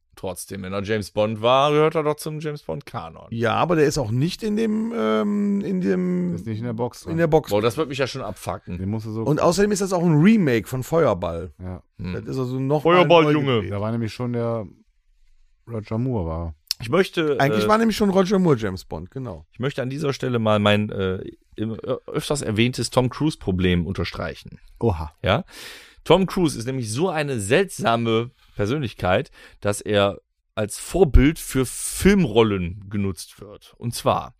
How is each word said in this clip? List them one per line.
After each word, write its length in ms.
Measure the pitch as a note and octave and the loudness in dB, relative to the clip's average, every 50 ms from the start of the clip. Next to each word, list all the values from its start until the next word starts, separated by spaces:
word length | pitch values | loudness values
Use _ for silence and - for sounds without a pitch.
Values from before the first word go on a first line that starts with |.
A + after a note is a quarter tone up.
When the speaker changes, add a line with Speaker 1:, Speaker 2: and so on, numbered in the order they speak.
| _ _ _ | _ _ _
Speaker 1:
Trotzdem, 480 | - - F#2+ F2+ - - - G2+ G2 F#2+ | -10 -8 -8 -8 -8 -10 -12 -10 -10 -8
wenn 100 | F#2 F#2+ | -6 -6
er 80 | G2+ G2 | -6 -2
James 280 | G2 A2 G#2+ G2 - | -2 -2 -2 -2 -4
Bond 320 | - G#2 G#2 A2 A2+ G#2+ A2 | 0 0 0 0 0 0 2
war, 280 | A#2+ B2+ C3+ C#3 D3+ | 4 4 6 4 4
gehört 220 | D3 D3+ D#3 D#3 D3+ | 4 4 2 2 2
er 80 | D#3+ D3+ | 0 -2
doch 120 | D3+ D3+ | -2 -4
zum 240 | - - D#3 D#3 D3+ | -4 -8 -10 -10 -8
James 240 | D#3 D3+ D3 D3 - | -10 -10 -10 -10 -10
Bond 240 | - D#3+ C#3+ - - | -10 -10 -10 -10 -12
Kanon. 400 | - A#2 E2+ E2 D#2+ D#2+ - - | -12 -12 -12 -12 -16 -18 -14 -10
Speaker 2:
Ja, 240 | A#2 A#2 A#2 A2+ G#2 | -4 -2 0 0 2
aber 200 | G#2 C3 D#3+ F3 | 2 2 2 4
der 100 | D#3 D3 | 4 4
ist 140 | C3+ - D3+ | 4 2 0
auch 100 | B2 G#2 | -4 -2
nicht 320 | A2+ B2 D3 F3 - - | 0 0 0 0 -2 -4
in 140 | - G#3+ G#3 | -4 -2 -2
dem, 360 | G#3+ A3+ A3 G#3+ A3 A3 A3+ A#3 | 0 0 0 0 -2 -4 -4 -4
ähm, 680 | A3+ A3 A3 A3 G#3+ G#3+ G#3 G#3 G#3 G3+ G3+ G3+ G3+ | -2 0 0 0 0 0 0 0 0 0 0 -2 -2
in 180 | - E3+ F#3+ F#3 | -2 -2 -2 -2
dem 520 | F3+ - F#3+ F#3 F3+ F3+ F3+ F3+ F3+ F3 E3+ | 0 0 0 0 0 0 0 -2 -2 -2 -4
Speaker 3:
Ist 140 | E3+ F#3 A2+ | -6 -6 -6
nicht 100 | A2 A2 | -6 -6
in 60 | A#2+ | -6
der 100 | B2 A#2 | -6 -4
Box 280 | A2 B2 A#2 - - | -4 -6 -6 -6 -10
drin. 100 | - - E3 | -10 -6 -2
Speaker 2:
in 40 | E3 | 0
der 80 | E3+ D#3 | 2 4
Box 240 | D#3+ D#3 - - | 4 2 2 2
Speaker 1:
Boah, 100 | G2+ G#2 | 0 2
das 120 | G#2+ A#2+ G#2+ | 2 2 0
Speaker 2:
drin. 40 | C#3 | 0
Speaker 1:
wird 80 | D#3+ B2+ | -4 -4
mich 100 | C#3+ B2 | -2 -2
ja 80 | C#3 A#2+ | -2 -2
schon 160 | - C3 A2 | -2 -6 -8
abfacken. 540 | G#2 G2+ - - - F2 G2+ - - F2+ F2 | -8 -10 -2 -2 -2 -2 -2 -6 -8 -8 -4
Speaker 3:
Den 100 | F#2+ G2 | -4 -4
musst 160 | G#2+ A2 G#2+ | -4 -4 -6
du 60 | A2+ | -6
so 120 | G#2+ A2 A2+ | -6 -2 0
Speaker 2:
Und 160 | B2 D3+ - | 0 2 4
außerdem 300 | - E3 E3+ F3+ G3+ G#3 | 4 2 4 4 2 2
ist 100 | G#3 F3 | 2 0
das 120 | G3+ F3+ F#3+ | 0 -2 0
auch 80 | F3 E3 | 2 4
ein 120 | F3 D#3 D3 | 4 6 8
Remake 480 | D#3+ G3+ A3+ A3 F3 C#3 A#2+ A2+ G2 - | 8 8 8 6 4 4 2 2 0 -2
von 140 | B2+ B2+ | -6 -8
Feuerball. 680 | B2 - D#3+ E3+ D#3 B2 G2+ F2 F2+ E2+ E2+ E2+ D#2+ D#2+ - - | -6 -2 0 2 2 2 2 0 -2 -6 -6 -6 -10 -10 -14 -12
Speaker 3:
Ja. 220 | F#2 F2+ F2+ - - _ _ - | -12 -12 -12 -12 -14 _ _ -12
Speaker 1:
Hm. 140 | - F2+ F2 | -8 -8 -8
Speaker 2:
Das 100 | F#2+ A2 | -8 -8
ist 120 | - C3+ C3 | -8 -6 -6
also 200 | B2+ B2 B2+ C3 | -4 -4 -4 -4
noch 220 | C3+ C3+ D3 D3+ - | -2 -2 -2 0 4
Speaker 1:
Feuerball, 420 | D#3+ F3 F3+ F3 D3+ F3 E3 D#3+ | 6 6 6 8 8 8 6 8
Speaker 2:
mal 80 | D3+ D3+ | 6 4
neu 60 | D3+ | 2
Speaker 1:
Junge. 160 | C3 C3+ B2 A2 | 2 0 0 0
Speaker 2:
gedreht. 140 | F#2+ F#2+ G2+ | 0 -2 -4
Speaker 3:
Da 80 | G2+ | -4
war 100 | G#2 A2 | -4 -2
nämlich 200 | A#2 A#2 A2+ G#2+ - | -2 -2 -4 -4 -6
schon 200 | - B2 A#2+ A#2+ | -6 -6 -4 -4
der 320 | A#2 A#2 A#2 A#2 A2+ G2+ E2+ - _ _ _ _ _ _ _ _ _ _ _ _ _ _ _ _ _ _ - | -4 -2 -2 -4 -6 -6 -10 -16 _ _ _ _ _ _ _ _ _ _ _ _ _ _ _ _ _ _ -12
Roger 280 | A#2 A2 G#2 - A2+ A2 | -12 -12 -8 -6 -4 -4
Moore 260 | B2 C3 B2 G#2+ E2+ E2 | -2 -2 -2 -2 -4 -4
war. 280 | D#2+ E2 E2+ D#2+ D#2 - _ _ - - | -4 -4 -6 -8 -10 -12 _ _ -12 -12
Speaker 1:
Ich 100 | A2 A2+ | -6 -2
möchte, 500 | C#3 F#3 F#3 - - F3 D#3+ D3+ C#3 B2 | 0 0 0 0 -2 -2 -2 0 0 2
Speaker 2:
Eigentlich 260 | C3+ C#3 A3 G#3+ G#3 | 2 2 2 2 2
Speaker 1:
äh, 20 | G#3+ | 2
Speaker 2:
war 100 | G#3+ A3 | 2 2
nämlich 200 | A#3 A3+ G3 - | 2 0 2 2
schon 120 | G#3+ G3+ | 0 2
Roger 280 | F3+ F#3+ F#3+ F3+ G#3+ F#3+ | 2 2 2 2 2 2
Moore 180 | F#3 E3 C#3+ A2 | 4 4 2 2
James 280 | A2+ G2 F#2 F#2 - | 0 -4 -6 -8 -10
Bond, 240 | - - D#2+ F2 - | -10 -12 -12 -12 -12
genau. 340 | - C3+ C3 A#2 F2+ D2+ D#2 _ | -12 -12 -10 -10 -12 -14 -18 _
Speaker 1:
Ich 80 | _ - | _ -6
möchte 220 | B2 C#3+ - - B2 | -6 -4 -4 -4 -6
an 60 | B2+ | -6
dieser 240 | C3+ C#3+ E3 C#3 C3 | -6 -4 -4 -4 -4
Stelle 260 | - - C3 B2 A#2 | -4 -4 -2 -2 0
mal 180 | A2 G#2+ G#2+ G#2 | 2 2 2 4
mein, 300 | G#2 G#2 G#2 G#2 G#2+ G#2+ | 4 4 4 2 0 -2
äh, 300 | - G2 F#2+ F#2 F#2 F#2 - - - _ _ _ - | -4 -4 -2 -2 -4 -4 -8 -12 -16 _ _ _ -8
im, 160 | - G#2+ A2+ | -8 -6 -6
ö-, 260 | A2 - - - B2+ - - - | -6 -8 -6 -6 -6 -6 -6 -6
öfters 340 | - D#3 - - D3+ C#3 | -6 -6 -4 -2 -4 -4
erwähntes 480 | - - G#2+ G#2 A#2 B2 B2 - A#2 - | -2 -2 2 2 2 2 2 -2 -6 0
Tom 180 | - B2+ B2+ B2 | 0 0 0 0
Cruise 280 | - - C#3+ D#3 - - | -2 -2 -2 -2 -2 -2
Problem 480 | - - F#2+ F2+ F#2 F2+ F2+ F2 E2 | -4 -4 0 2 2 2 2 2 0
unterstreichen. 760 | E2 F#2+ - E2+ - - G#2 G2 D#2+ C#2+ - - - - - - - - - | -2 -4 -6 -6 -6 -6 -8 -10 -10 -10 -12 -16 -20 -20 -20 -20 -20 -10 -2
Speaker 3:
Oha. 320 | A#2 A2+ F#2 D#2 D#2 D2+ - _ - | -2 -2 -2 -2 -8 -12 -12 _ 0
Speaker 1:
Ja? 200 | F2+ G2+ D3 - - - - - - - - - - - _ - | 0 0 0 -2 -6 -14 -18 -18 -18 -18 -20 -20 -20 -20 _ 2
Tom 220 | - D#3 F#3 F#3+ F3 | 4 4 4 4 0
Cruise 300 | - F#3+ F3 D3 F#2+ A2+ | 0 0 0 0 0 -4
ist 80 | A2 | -6
nämlich 260 | B2 C3+ C3 A#2+ G#2 | -6 -6 -6 -6 -4
so 180 | G#2+ C3 F3 F#3+ | -4 -2 -2 -2
eine 300 | D#3 D#3 D3 C#3+ C3+ A2+ | -2 -4 -4 -4 -4 -4
seltsame 880 | G2 F#2+ B2 F3 G3 F3+ - - - A#2+ A#2 A#2 A#2 A#2 A2+ A2+ A#2+ B2 - _ _ _ _ | 0 2 2 2 2 0 -4 -4 0 0 0 2 2 0 0 0 0 -4 -10 _ _ _ _
Persönlichkeit, 760 | - G#2 G2+ C3 D#3+ C#3+ G#2 - - - F2+ F#2 A2 D3 - - - - - - _ | -4 -2 -2 -2 -2 -4 -6 -6 -4 0 0 2 0 0 -4 -12 -20 -20 -20 -20 _
dass 220 | - G#2 G#2 - | -4 -4 -4 -4
er 380 | - - G#2 G2+ G2+ G2+ F#2 - _ _ _ _ _ _ _ | -4 0 2 2 2 2 0 -4 _ _ _ _ _ _ _
als 220 | - G#2+ G2+ - - | -6 -6 -6 -6 -12
Vorbild 600 | - - - F3 F#3+ C#3+ - B2+ B2+ D3 E3 - | -12 -6 2 2 2 6 8 8 8 8 4 0
für 260 | - - - C3 B2+ | -6 -4 -2 -2 -2
Filmrollen 1200 | - - - - - - - - F#3+ G#3 G3+ F3 A#2 G2+ A2+ A2+ G#2+ G2+ F#2+ F2 E2 F2+ G#2+ G2 G2 | -2 -4 -8 -8 -8 -8 2 4 6 6 6 4 4 6 4 6 6 4 0 -2 -4 -6 -10 -12 -8
genutzt 520 | G#2+ G#2 G2 G2 F#2 - - - - - | -4 -4 -4 -4 -4 -8 -12 -18 -18 -20
wird. 320 | G2+ G2+ G2+ - - - _ _ | -20 -20 -20 -20 -20 -20 _ _
Und 160 | - A#2 A#2+ | -10 -8 -8
zwar 420 | - - B2+ G#2 G2+ C#2+ - - _ | -2 0 0 0 0 -2 -8 -16 _